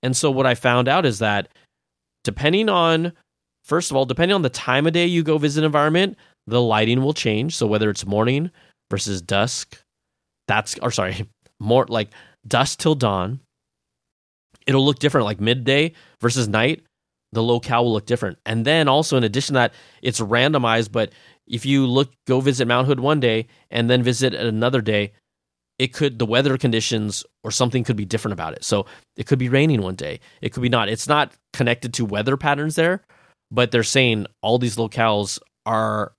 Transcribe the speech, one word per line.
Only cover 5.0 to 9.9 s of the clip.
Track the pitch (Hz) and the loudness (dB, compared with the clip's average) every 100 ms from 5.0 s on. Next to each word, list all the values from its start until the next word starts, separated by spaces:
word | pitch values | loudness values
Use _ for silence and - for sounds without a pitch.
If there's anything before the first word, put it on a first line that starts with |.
| 175 | 2
you | 175 | 0
go | 160 156 | 0 0
visit | 147 147 | 0 0
environment, | 156 151 151 160 196 - _ _ - | 0 2 2 2 0 -4 _ _ -2
the | 117 | 0
lighting | 120 107 110 123 | 2 2 2 2
will | 135 | 0
change. | 151 117 107 143 160 | -2 -2 -2 -2 -2
So | 110 | 0
whether | 107 107 | 0 0
it's | 101 98 | -2 -2
morning | 101 113 135 170 _ _ _ _ | 0 2 0 -4 _ _ _ _
versus | 101 101 95 | -6 -4 -8
dusk, | 85 98 120 - - - _ | -4 -2 -2 -4 -12 -18 _